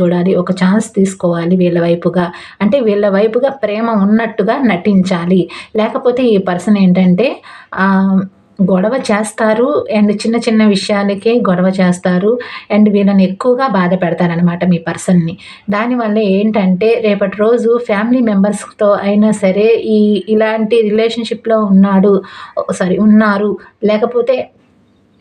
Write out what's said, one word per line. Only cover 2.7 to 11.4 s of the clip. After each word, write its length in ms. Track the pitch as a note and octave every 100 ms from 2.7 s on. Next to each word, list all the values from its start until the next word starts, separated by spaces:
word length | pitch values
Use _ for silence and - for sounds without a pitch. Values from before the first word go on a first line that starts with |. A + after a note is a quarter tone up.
| C#4
వీళ్ళ 300 | A3 G3+ G#3
వైపుగా 400 | F#3+ G#3+ A#3+ C4
ప్రేమ 420 | - G#3 G#3 A3+
ఉన్నట్టుగా 640 | G#3+ G3 A3 A3 - G3 C#4
నటించాలి. 920 | A#3+ F3 G#3+ F#3+ F3+ F3 E3+ F#3 E3 - - G#3+
లేకపోతే 480 | A3+ C4 B3 B3
ఈ 140 | B3 G3+
పర్సన్ 400 | F#3+ F3 A3 G3+
ఏంటంటే, 640 | F#3 F#3 F3+ F3+ C4 - - - -
ఆ, 460 | - F#3+ F#3+ F#3+ F#3+ F#3+ - _ -
గొడవ 400 | F#3 F#3 G#3+ C4 B3+
చేస్తారు 720 | G#3 G#3+ - A3 A3 C4 D4 - G#3+
and 140 | G#3
చిన్న 240 | G3+ A3 A#3
చిన్న 300 | A#3 A3 G#3+
విషయాలకే 760 | F#3+ - G3+ G3+ G3+ A3+ A#3+